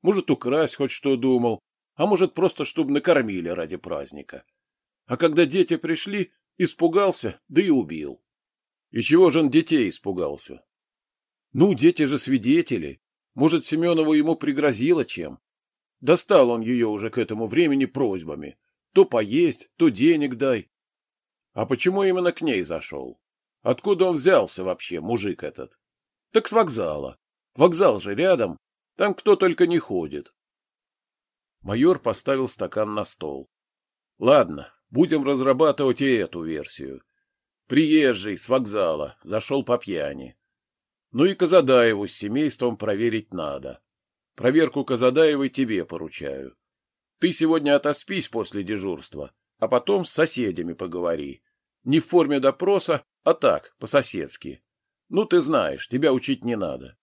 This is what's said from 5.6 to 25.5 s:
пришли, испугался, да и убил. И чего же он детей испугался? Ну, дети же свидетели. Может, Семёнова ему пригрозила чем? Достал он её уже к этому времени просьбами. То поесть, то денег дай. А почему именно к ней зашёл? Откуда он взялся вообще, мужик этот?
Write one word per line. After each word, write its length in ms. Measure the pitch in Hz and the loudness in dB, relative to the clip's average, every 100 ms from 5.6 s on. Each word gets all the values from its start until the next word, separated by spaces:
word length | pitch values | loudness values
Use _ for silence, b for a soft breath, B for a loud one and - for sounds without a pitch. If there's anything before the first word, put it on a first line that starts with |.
| 175 165 | 0 0
пришли, 540 | 156 160 196 202 180 _ _ _ | -2 -4 -4 -6 -6 _ _ _
испугался, 840 | 175 - 165 170 202 - 113 - _ | -4 0 2 4 2 0 -8 -10 _
да 140 | 143 | 0
и 80 | 196 | 4
убил. 540 | 139 78 80 73 60 _ _ _ _ _ _ _ | 2 0 -8 -10 -14 _ _ _ _ _ _ _
И 100 | 113 | -6
чего 280 | 101 165 185 | 2 6 6
же 120 | 151 | 6
он 80 | 151 | 4
детей 400 | 147 160 156 101 | 2 2 0 0
испугался? 760 | - 98 90 78 71 - - _ _ _ _ _ _ _ _ _ | -4 -8 -4 -4 -6 -14 -20 _ _ _ _ _ _ _ _ _
Ну, 220 | - 196 | 2 4
дети 300 | 135 156 175 | 6 4 4
же 140 | 143 139 | -2 -2
свидетели. 840 | - 131 110 160 165 113 73 67 _ _ _ - | 0 0 2 2 0 -6 -6 -12 _ _ _ 0
Может, 300 | 156 165 - | 2 2 -2
Семёнова 480 | 156 170 160 156 | -2 0 2 2
ему 220 | 151 151 160 | 2 2 0
пригрозила 680 | 147 139 147 107 139 165 123 | -2 0 0 2 0 0 0
чем? 340 | - 78 64 _ _ _ _ _ _ | -8 -12 -14 _ _ _ _ _ _
Достал 500 | 127 175 - 190 123 | 2 2 4 4 6
он 120 | 117 | 2
её 300 | 113 123 113 | -2 0 0
уже 180 | 107 110 | -2 -4
к 80 | 123 | -4
этому 300 | 110 110 113 | -4 -4 -2
времени 380 | 156 165 139 131 | 2 2 2 -2
просьбами. 720 | 135 123 95 80 73 73 _ _ _ _ | -2 -2 -2 -8 -12 -14 _ _ _ _
То 120 | 185 185 | 4 4
поесть, 640 | 117 104 135 170 - - _ | 2 0 0 0 -2 -16 _
то 120 | 165 | 2
денег 460 | 98 147 160 143 120 | 4 2 4 0 -2
дай. 360 | 135 117 - _ _ _ _ _ _ _ _ | -2 -2 -6 _ _ _ _ _ _ _ _
А 120 | - 110 | -8 -4
почему 380 | 131 180 190 | 0 0 2
именно 280 | 196 185 175 | 0 2 0
к 100 | 170 | 0
ней 220 | 165 104 | -2 -2
зашёл? 560 | 80 80 - 71 62 - _ _ _ _ | -4 -8 -8 -12 -12 -16 _ _ _ _
Откуда 440 | 120 131 196 180 185 | -4 -2 0 2 2
он 100 | 160 | 2
взялся 480 | 147 160 92 - | 4 4 2 -4
вообще, 360 | 92 87 - 87 | -6 -6 -6 -8
мужик 440 | 85 117 101 - | -4 -4 -4 -6
этот? 360 | 73 | -10